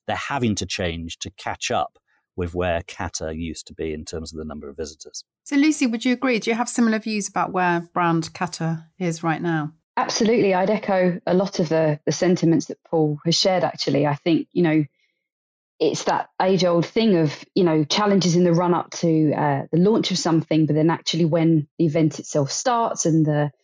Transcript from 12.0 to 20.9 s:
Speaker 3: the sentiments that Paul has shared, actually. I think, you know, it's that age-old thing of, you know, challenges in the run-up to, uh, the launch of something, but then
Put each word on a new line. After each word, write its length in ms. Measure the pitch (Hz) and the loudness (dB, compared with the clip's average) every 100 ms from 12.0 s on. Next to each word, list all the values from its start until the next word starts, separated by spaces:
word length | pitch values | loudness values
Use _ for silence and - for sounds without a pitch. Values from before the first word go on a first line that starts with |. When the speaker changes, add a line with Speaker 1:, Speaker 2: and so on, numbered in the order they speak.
| - | -2
Speaker 3:
the 60 | |
sentiments 560 | 151 175 180 165 160 - | 0 2 2 4 2 0
that 100 | - | -10
Paul 340 | _ 165 151 147 170 | _ 0 0 0 -2
has 100 | 165 | 0
shared, 280 | 196 180 | 2 2
actually. 420 | 165 - - 143 147 | 0 -2 -2 0 0
I 80 | |
think, 340 | 143 175 160 - | 0 0 0 0
you 100 | - | 0
know, 240 | 170 156 147 _ _ _ _ _ _ _ _ - | 2 2 0 _ _ _ _ _ _ _ _ -2
it's 240 | 156 160 | -2 0
that 260 | - 165 - - | -2 -2 -2 -2
age-old 460 | 190 190 180 170 160 | 2 4 4 2 0
thing 320 | 233 226 175 | 2 4 4
of, 260 | 156 - - - | 2 -2 -6 2
you 80 | |
know, 200 | 175 156 | 4 4
challenges 520 | 147 - 208 202 175 170 | 2 0 2 2 4 4
in 80 | |
the 100 | 180 | 4
run-up 380 | 170 175 175 - - | 4 2 0 -2 -2
to, 360 | 170 160 156 | 0 2 2
uh, 300 | - 147 139 - | 2 0 0 0
the 80 | 160 | 2
launch 320 | 190 226 - | 4 2 0
of 80 | 180 | -2
something, 480 | 175 160 160 156 151 | 0 0 2 2 2
but 80 | 151 | 2
then 160 | 160 | 2